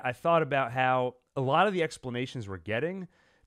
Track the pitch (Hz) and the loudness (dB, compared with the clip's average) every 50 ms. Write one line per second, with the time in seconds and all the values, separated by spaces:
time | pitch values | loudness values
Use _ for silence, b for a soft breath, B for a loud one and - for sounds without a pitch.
0 | - 127 120 - - 170 170 165 156 135 143 139 135 120 123 131 131 127 127 127 | -4 -4 -4 -2 2 4 4 4 4 2 2 0 0 0 0 2 2 4 4 2
1 | 123 127 - _ _ _ - 143 131 131 139 160 190 214 190 180 160 - - - | 2 0 -4 _ _ _ -6 -2 0 2 4 4 4 4 2 0 -2 -4 -4 -8
2 | - 127 117 120 127 127 - 131 107 98 95 90 80 104 107 117 143 170 185 190 | -10 -8 -6 -6 -6 -6 -8 -10 -10 -10 -10 -10 -6 -4 -2 -2 -2 -4 -4 -8
3 | 180 b b b b b b b b | -12 b b b b b b b b